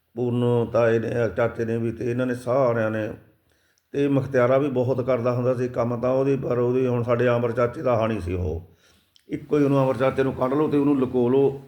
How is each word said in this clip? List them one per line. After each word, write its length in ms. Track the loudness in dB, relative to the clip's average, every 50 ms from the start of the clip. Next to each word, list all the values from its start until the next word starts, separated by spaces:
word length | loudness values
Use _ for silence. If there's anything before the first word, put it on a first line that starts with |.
| _ _ -8
ਪੂਰਨ 560 | -4 -4 -2 0 0 0 2 2 2 0 0
ਤਾਏ 280 | 2 2 4 4 2 2
ਨੇ, 100 | 0 -2 -2 -2 -2 -2 0 0
ਚਾਚੇ 280 | -2 -2 -2 -4 -4
ਨੇ 120 | -4 -2 -2
ਵੀ, 140 | -2 -4
ਤੇ 200 | -4 -4 -4 -4
ਇਹਨਾਂ 140 | -2 -2 -2
ਨੇ 100 | -4 -4
ਸਾਰਿਆਂ 560 | -4 -4 -2 0 2 2 2 2 0 -2 -2
ਨੇ। 200 | -2 -4 -4 -6 -8 -12 -18 _ _ _ _ _ _ _ _ _ _ _ _ _
ਤੇ 160 | -4 -2 0 2
ਮੁਖਤਿਆਰਾ 500 | 2 0 0 0 0 2 2 4 4 2
ਵੀ 100 | 2 0
ਬਹੁਤ 340 | 0 0 0 0 0 -2
ਕਰਦਾ 300 | 0 0 0 0 0 0
ਹੁੰਦਾ 220 | 0 0 0 0 0
ਸੀ 140 | -2 -2 -4
ਕੰਮ 340 | -2 -2 -2 -2 -2 -2
ਤਾਂ 80 | -2 0
ਉਹਦੀ, 260 | 0 0 2 0 0
ਪਰ 220 | -2 -2 -2 0 0
ਉਹਦੀ 300 | 0 2 2 2 0 0
ਹੁਣ 160 | 0 0 0
ਸਾਡੇ 240 | 0 2 2 2 2
ਅਮਰ 240 | 2 2 0 0
ਚਾਚੇ 300 | 0 0 0 0 -2 -2
ਦਾ 140 | 0 0 2
ਹਾਣੀ 260 | 2 2 0 -2 -2
ਸੀ 120 | -4 -4 -4
ਉਹ, 420 | -2 -2 -4 -4 -6 -8 -14 _ _ _ _ _ _ _ _ _ _ _ -10
ਇੱਕੋ 280 | -10 -10 -6 -2 0 2
ਹੀ 60 | 2
ਉਹਨੂੰ 220 | 4 4 2 2
ਅਮਰ 120 | 2 0 0
ਚਾਚੇ 260 | 0 0 2 0 0
ਨੂੰ 100 | -2 0
ਕੱਢ 200 | -2 -2 0 0
ਲਓ 140 | 0 0 0
ਤੇ 100 | 2 2
ਉਹਨੂੰ 220 | 2 2 2 2
ਲੁਕੋ 300 | 0 0 0 2 2 2
ਲਓ, 320 | 4 4 2 2 0 -2 -12